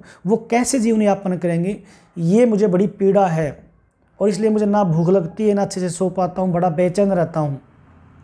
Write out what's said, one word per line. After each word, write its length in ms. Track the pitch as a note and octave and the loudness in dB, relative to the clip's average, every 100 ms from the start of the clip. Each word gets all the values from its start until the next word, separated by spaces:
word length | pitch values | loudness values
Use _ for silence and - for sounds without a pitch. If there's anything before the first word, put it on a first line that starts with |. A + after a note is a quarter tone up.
| - - F3 | -14 -10 -2
वो 100 | A3 - | -2 0
कैसे 280 | A#3 B3 C4+ | -2 0 0
जीवन 220 | A3 G#3+ | 0 2
यापन 360 | G#3 G3 F#3+ F3+ | 2 0 -2 -4
करेंगे, 440 | F3 E3+ F3+ - - - _ F3 | -2 -2 -2 -6 -12 -20 _ -4
ये 280 | E3 G#3+ B3 | 2 4 4
मुझे 220 | G3+ G#3 | 4 2
बड़ी 200 | F3 G#3 | 2 0
पीड़ा 380 | - G3 G3 F#3+ | 0 2 4 2
है 440 | D#3+ D3 - - _ _ _ _ - | 0 -4 -8 -18 _ _ _ _ -4
और 100 | G3+ | -2
इसलिए 200 | G3+ G#3+ | 0 0
मुझे 160 | G#3+ G#3 | 0 0
ना 180 | G#3 F#3+ | 0 2
भूख 240 | D#3+ E3+ | 0 2
लगती 380 | G3 E3 - G#3+ | 2 0 -2 0
है, 60 | |
ना 80 | G3+ | 0
अच्छे 200 | G3 F#3 | -2 -4
से 80 | F3+ | -6
सो 200 | E3+ F#3 | -4 -4
पाता 300 | F#3 F3 F3+ | -2 -4 -2
हूँ, 100 | F#3 | -2
बड़ा 180 | F3 F3+ | 0 0
बेचैन 400 | D#3+ F3+ F3+ G3+ | 0 0 0 0
रहता 280 | F3+ E3 D#3+ | 0 -2 -2
हूँ।" 200 | D3 C#3 - _ - - - - | -4 -6 -14 _ -20 -20 -20 -20